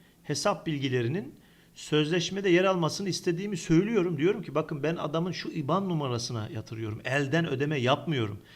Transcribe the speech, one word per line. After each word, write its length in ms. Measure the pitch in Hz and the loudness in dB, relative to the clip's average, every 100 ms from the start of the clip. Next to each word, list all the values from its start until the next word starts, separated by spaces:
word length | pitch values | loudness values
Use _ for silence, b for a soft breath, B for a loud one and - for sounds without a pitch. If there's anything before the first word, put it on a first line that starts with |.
| B B | B B
hesap 440 | - 147 208 190 165 | -6 -2 0 0 -2
bilgilerinin 680 | 143 135 127 117 175 233 - b b b | -2 0 0 0 -2 -6 -14 b b b
sözleşmede 720 | - - 151 151 180 170 196 196 | -14 0 0 2 0 -2 0 4
yer 160 | 170 | 6
almasını 440 | 190 185 156 - 196 | 6 4 0 -2 -4
istediğimi 480 | 165 180 170 208 180 | -2 -2 -2 -2 -4
söylüyorum. 600 | - 160 208 220 175 147 | 4 4 6 2 2 2
Diyorum 240 | 170 220 | 2 0
ki, 120 | 160 | -2
"Bakın 280 | 143 156 151 | -2 -2 -2
ben 140 | 151 170 | -2 -2
adamın 360 | 147 160 180 | -2 -2 -2
şu 180 | - - | -4 -6
iban 380 | 165 139 180 196 | -4 0 0 0
numarasına 600 | 160 135 120 120 120 107 | 0 0 -2 -4 -6 -6
yatırıyorum. 520 | 110 - 110 110 110 | -8 -10 -8 -8 -6
Elden 420 | 127 139 135 165 165 | -2 0 2 0 0
ödeme 320 | 131 147 147 | -2 0 2
yapmıyorum." 640 | 120 143 - 135 107 101 B | 2 2 0 -2 -2 -4 B